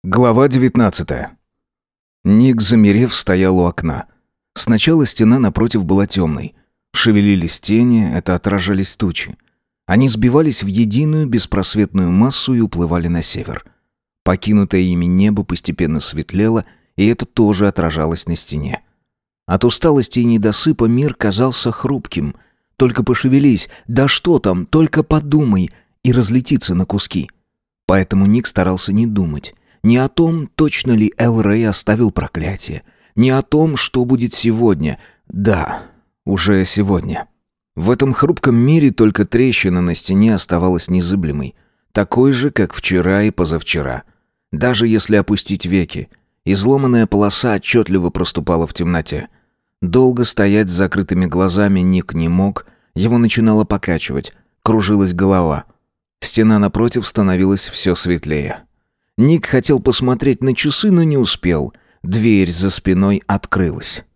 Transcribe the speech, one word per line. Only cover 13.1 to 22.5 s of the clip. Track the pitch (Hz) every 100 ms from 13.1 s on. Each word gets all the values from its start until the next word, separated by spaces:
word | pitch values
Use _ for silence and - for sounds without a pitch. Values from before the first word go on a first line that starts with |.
| 85
север. | 82 - - - - _ _ _ _ _
Покинутое | - 92 - 104 98 95
ими | 92 87 87
небо | 92 101 104
постепенно | - 87 - 82 82 78
светлело, | - 76 76 92 110 117 - _ _ -
и | 104
это | 117 -
тоже | - 107 98 101
отражалось | - 85 78 78 85 -
на | 82
стене. | - 76 71 - _ _ _ _ _ _ -
От | 92 123
усталости | - 170 143 117 123
и |
недосыпа | 120 113 107 104 156 - 113
мир | 120 147 -
казался | 110 98 127 120 120
хрупким. | - - 139 - - 71 - _